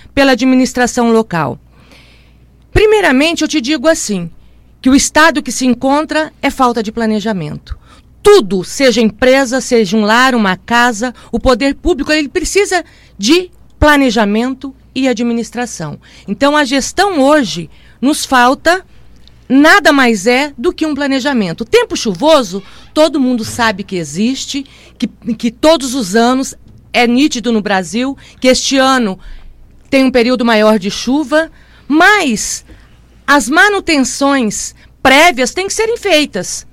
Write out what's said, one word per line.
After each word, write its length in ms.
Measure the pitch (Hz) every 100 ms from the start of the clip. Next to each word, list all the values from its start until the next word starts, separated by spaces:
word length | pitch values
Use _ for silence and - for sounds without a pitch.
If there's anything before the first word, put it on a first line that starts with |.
| -
pela 180 | 277 277
administração 800 | 247 262 254 247 247 240 247 233
local. 480 | 226 226 170 139 - _ _ _ - - - _ _ _ _ _
Primeiramente, 720 | 359 427 427 339 254 320 330
eu 60 | 302
te 120 | 302
digo 280 | 240 311 311
assim, 420 | 320 - 190 170 - - _ _ _
que 80 | 254
o 60 |
estado 480 | 277 - 302 320 254
que 80 | 277
se 160 | - 254
encontra 640 | 240 262 285 311 302 302 -
é 100 | 269
falta 300 | - 247 240
de 120 | 220
planejamento. 840 | 233 220 214 220 196 151 147 - - - - _ _
Tudo, 400 | 415 415 190 190
seja 380 | 170 - 269 220
empresa, 600 | 220 - 254 269 247 254
seja 360 | - 233 185 220
um 80 |
lar, 320 | 208 233 262 247
uma 200 | 196 185
casa, 560 | - 240 240 202 247 - -
o 80 | 226
poder 340 | 254 240 277
público, 380 | 277 247 262 294
ele 160 | 311 285
precisa 560 | 359 - 381 403 359 330 _ _ -
de 320 | 202 349 359 - - -
planejamento 960 | 302 285 262 220 202 214 254 262 277 - -
e 140 | 262 262
administração. 880 | 226 240 233 226 240 240 - 151 143 - - -
Então, 280 | 214 277 302
a 80 |
gestão 560 | 269 277 - - 403 330
hoje 480 | 269 302 208 156 156 - - _
nos 240 | 262 311
falta, 600 | - 254 247 277 320 370 - - - - - - -
nada 440 | 269 311 403 339
mais 360 | 277 247 214 214
é 240 | 247 294 233
do 160 | 330
que 140 | - 311
um 80 |
planejamento. 680 | 277 285 269 277 247 180 165
O 60 | 226
tempo 280 | 466 480 339
chuvoso, 680 | 220 170 302 302 208 190 - - -
todo 240 | 302 311 311
mundo 260 | 254 254
sabe 380 | 214 - 226 196
que 140 | 196 185
existe, 680 | 151 160 226 262 - 277 269 - - -
que, 120 | 226 - -
que 160 | 220 240
todos 420 | - 302 330 269 269
os 180 | 180
anos, 400 | 226 240 262 262 - - - -
é 160 | 226 240
nítido 460 | 247 302 254 233
no 80 | 220
Brasil, 560 | 196 190 165 214 262 269 - -
que 80 | 254
este 300 | 226 - 269
ano 400 | 262 262 214 185 - - - - - - -
tem 140 | 269
um 60 | 262
período 340 | 254 233 254
maior 340 | 233 214 214 214
de 120 | 196
chuva, 600 | - 233 285 254 302 320 - - - -
mas 800 | 302 381 415 294 214 - - - - - - _ _ -
as 200 | 285 214
manutenções 1300 | 330 403 392 - 294 254 - 277 269 214 - - - - _
prévias 500 | 262 269 349 254 240
têm 140 | 359 381
que 80 |
serem 240 | - 440 480
feitas. 680 | 403 302 285 190 170 - -